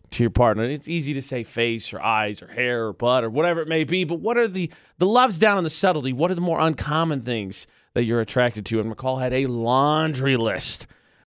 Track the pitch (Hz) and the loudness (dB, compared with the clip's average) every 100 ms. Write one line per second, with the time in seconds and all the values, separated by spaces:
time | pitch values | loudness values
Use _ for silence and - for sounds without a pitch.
0 | _ - 117 - 120 104 117 147 139 170 | _ 0 0 4 4 4 0 -4 -6 -6
1 | 139 139 135 127 113 - 117 113 - 104 | -4 -6 -6 -8 -8 -2 0 0 -6 -4
2 | 110 110 107 104 - 113 123 120 110 92 | 0 0 0 -6 -12 -4 -2 -2 -4 -2
3 | 120 127 113 123 170 165 156 160 151 185 | 0 2 0 0 0 0 -2 -2 0 -2
4 | 165 170 208 240 226 185 170 - _ - | -2 -2 -2 0 0 -2 -6 -8 _ 0
5 | 185 240 254 170 214 202 165 - 190 160 | 4 6 4 4 4 4 0 0 2 2
6 | 131 127 175 175 175 156 160 147 143 156 | -2 0 0 0 -2 2 2 0 -2 0
7 | 165 143 120 117 98 - - _ _ - | 0 -2 -2 -4 -4 -8 -14 _ _ -2
8 | 117 117 110 127 123 110 101 110 110 107 | 0 0 0 2 2 0 -4 -2 -2 -4
9 | 131 131 127 127 135 117 113 131 147 156 | -4 -2 -2 0 0 -2 0 2 4 2
10 | 160 135 135 127 113 92 - - - _ | 0 0 0 2 0 -2 -4 -6 -12 _
11 | _ _ _ | _ _ _